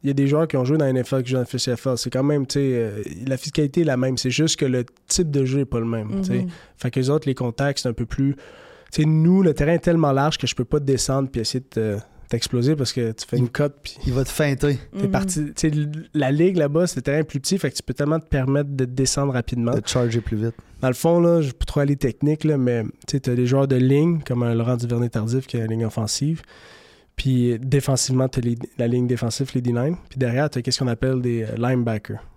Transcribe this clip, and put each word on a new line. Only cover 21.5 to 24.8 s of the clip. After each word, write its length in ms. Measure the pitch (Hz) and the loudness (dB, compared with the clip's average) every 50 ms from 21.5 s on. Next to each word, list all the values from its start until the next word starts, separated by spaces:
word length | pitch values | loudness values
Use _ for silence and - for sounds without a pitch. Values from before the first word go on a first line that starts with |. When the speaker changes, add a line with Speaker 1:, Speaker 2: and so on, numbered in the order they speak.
Speaker 1:
peux 140 | 123 _ - | -2 _ -4
trop 140 | - - 151 | -2 0 0
aller 160 | 143 139 143 | 2 2 0
technique, 480 | 135 - 127 110 - - 147 151 151 - | 0 0 -2 -2 0 0 0 0 2 2
là, 120 | 151 151 | 0 2
mais 280 | 139 127 123 120 117 110 | 2 2 2 0 0 -2
tu 60 | 104 - _ - - - | -4 -8 _ -12 -4 -4
sais, 20 | 139 | -4
t'as 140 | - - 123 | -2 0 0
des 120 | 120 123 123 | 0 2 2
joueurs 180 | 131 139 139 | 4 2 2
de 80 | 135 135 | 4 4
ligne, 460 | 123 127 127 139 143 156 170 170 160 147 | 4 4 4 4 4 4 4 2 0 -2
comme 200 | - 127 120 120 | -2 -2 0 0
un 100 | 117 117 | 0 0
Laurent 220 | 117 117 117 127 | 0 0 0 0
Duvernay-Tardif 720 | 120 | -2